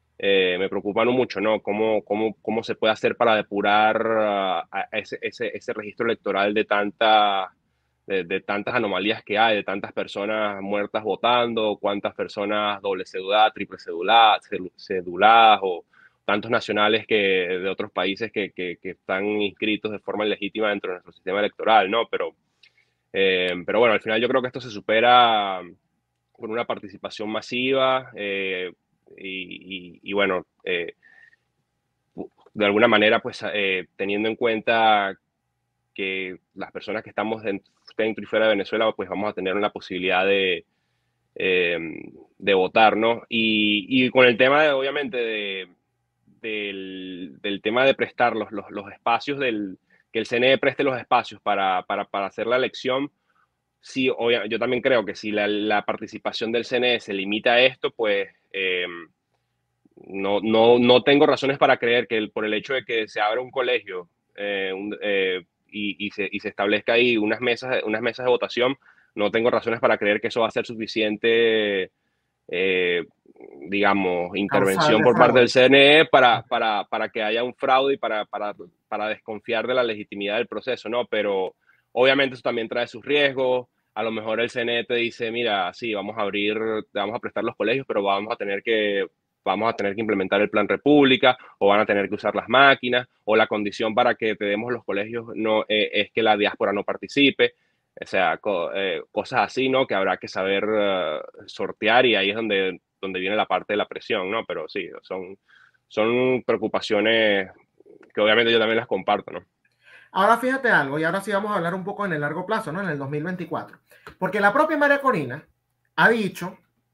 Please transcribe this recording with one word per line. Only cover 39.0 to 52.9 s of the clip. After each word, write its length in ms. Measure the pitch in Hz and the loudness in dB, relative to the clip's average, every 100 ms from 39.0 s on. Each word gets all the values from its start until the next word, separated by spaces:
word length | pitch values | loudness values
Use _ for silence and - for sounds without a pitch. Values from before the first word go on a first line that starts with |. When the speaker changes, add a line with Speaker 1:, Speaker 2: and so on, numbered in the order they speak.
| 92 | -4
Speaker 1:
vamos 200 | 92 104 | -4 -4
a 40 | |
tener 200 | - 92 | -4 -4
una 160 | 98 104 | -2 -2
posibilidad 540 | 101 - 92 92 92 | -4 -10 -6 -2 0
de, 400 | 98 98 95 85 - _ _ _ _ _ _ | 2 2 2 -2 -6 _ _ _ _ _ _
eh, 440 | - 95 90 87 85 82 - - - - _ | -6 0 0 0 -2 -6 -12 -16 -20 -20 _
de 160 | 95 | 0
votar, 420 | 95 92 113 110 101 | 2 2 4 4 6
¿no? 280 | 113 117 - | 2 0 -4
Y, 580 | 117 110 107 107 104 - | -2 0 2 2 0 0
y 200 | 131 127 | 0 2
con 160 | 131 | 6
el 140 | 127 110 | 6 6
tema 240 | 127 143 | 4 4
de, 80 | 156 | 4
obviamente, 480 | 135 135 143 135 123 | 2 -2 -4 -4 -4
de, 500 | 113 107 101 95 90 _ _ _ _ _ _ _ | -4 -4 -6 -8 -10 _ _ _ _ _ _ _
del, 1000 | 113 107 101 98 95 95 92 90 90 65 | -10 -8 -8 -8 -10 -12 -12 -12 -14 -10
del 220 | 101 98 | -8 -6
tema 220 | 107 117 | -2 2
de 100 | 135 | 2
prestar 400 | 131 117 - 120 | 2 -2 0 0
los, 160 | 110 104 | 0 -6
los, 200 | 104 - | -10 -10
los 200 | 104 101 | -12 -14
espacios 480 | - - 117 - 139 | -8 -2 -2 -2 -4
del, 400 | 131 110 98 92 _ _ _ | -4 -4 -6 -12 _ _ _
que 60 | 113 | -6
el 80 | 107 | -2
C 100 | 120 | 2
N 160 | 127 | 4
E 60 | 135 | 4
preste 240 | 139 131 | 2 0
los 160 | 139 127 | -2 -2
espacios 420 | 117 123 113 104 | 0 0 0 -6
para, 420 | - 101 95 92 | -4 0 0 -2
para, 200 | - 101 | -2 -4
para 220 | 98 101 98 | -4 -6 -6
hacer 200 | - 113 | -6 -2
la 100 | 123 | 0
elección, 540 | 120 - 127 | -2 -4 -4